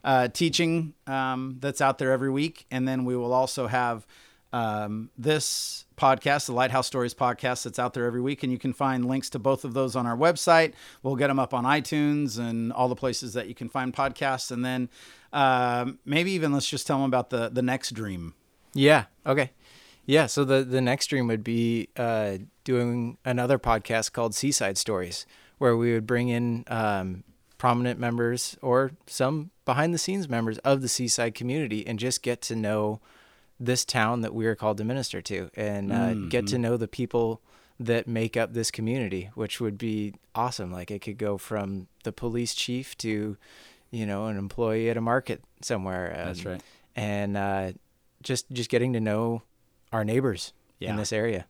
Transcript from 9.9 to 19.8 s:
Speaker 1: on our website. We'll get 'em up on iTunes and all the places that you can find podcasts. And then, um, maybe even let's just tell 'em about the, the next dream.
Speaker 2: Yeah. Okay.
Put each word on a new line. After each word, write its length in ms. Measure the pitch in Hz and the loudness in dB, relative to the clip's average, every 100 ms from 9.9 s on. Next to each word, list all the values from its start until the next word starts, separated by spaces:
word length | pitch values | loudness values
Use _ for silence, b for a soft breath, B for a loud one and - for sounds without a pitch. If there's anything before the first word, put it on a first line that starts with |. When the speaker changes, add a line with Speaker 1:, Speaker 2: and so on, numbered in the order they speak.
| 127 | 0
Speaker 1:
on 100 | 120 | -2
our 100 | 120 | 2
website. 580 | 165 160 - 165 160 B B B | 2 4 6 6 6 B B B
We'll 140 | 131 131 | -4 0
get 120 | 143 | 2
'em 80 | 135 | 2
up 140 | 123 | 0
on 100 | 127 | 0
iTunes 760 | 127 151 - 151 147 147 143 110 | 2 2 2 0 2 2 -2 -4
and 340 | 117 113 113 | -4 -2 -2
all 160 | 123 127 | 0 0
the 60 | 120 | 2
places 360 | 131 117 123 | -2 -4 -4
that 140 | 117 101 | -6 -6
you 60 | |
can 140 | - 117 | -8 -6
find 240 | 139 127 | -4 -4
podcasts. 560 | 123 135 - 139 127 - | 0 -2 0 -2 -2 -4
And 140 | 120 | -4
then, 240 | 127 127 123 B B B B | -2 -2 -4 B B B B
um, 680 | 143 135 127 123 120 123 - | 2 4 6 4 2 -2 -6
maybe 260 | - 147 180 | 0 2 2
even 200 | 185 156 | 2 2
let's 160 | 143 123 | 2 0
just 180 | 135 - | -4 0
tell 120 | 139 | 2
'em 60 | 135 | 2
about 220 | 127 127 | 2 0
the, 180 | 123 113 | -2 0
the 140 | 123 | 0
next 300 | 123 131 - | 0 0 -4
dream. 400 | 110 107 90 82 - _ _ _ | -6 -6 -6 -8 -14 _ _ _
Speaker 2:
Yeah. 300 | 139 139 151 101 _ 151 | 4 6 6 4 _ 0
Okay. 240 | 139 127 _ B B | 0 0 _ B B